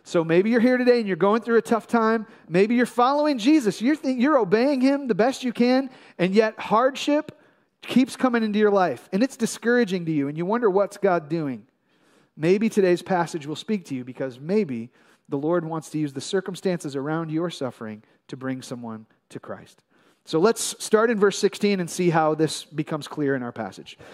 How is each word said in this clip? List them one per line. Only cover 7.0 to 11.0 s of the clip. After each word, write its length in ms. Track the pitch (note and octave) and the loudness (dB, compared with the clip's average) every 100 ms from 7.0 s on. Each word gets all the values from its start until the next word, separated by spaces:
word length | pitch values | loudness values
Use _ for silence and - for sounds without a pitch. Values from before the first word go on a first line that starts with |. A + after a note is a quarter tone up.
| - D4 D4+ - _ _ _ _ | 0 0 -2 -16 _ _ _ _
keeps 340 | - A#3 C4 - | 0 2 2 0
coming 260 | C4 A#3 | 0 0
into 160 | A3 G#3 | 0 2
your 120 | G#3 | 4
life, 360 | G3 F3 B2 - | 4 2 -2 -4
and 100 | F#3+ | -2
it's 140 | C4 - | -2 -2
discouraging 680 | A3 - A3+ A#3+ A3 F#3 E3 | -6 -2 2 2 2 -2 -2
to 40 | |
you, 160 | D#3 C#3 | -2 -2
and 100 | D3+ | -4
you 80 | |
wonder, 240 | F3 A3+ A#3 | -2 0 2
"What's 280 | F#3 G3 | 2 0
God 320 | - | 0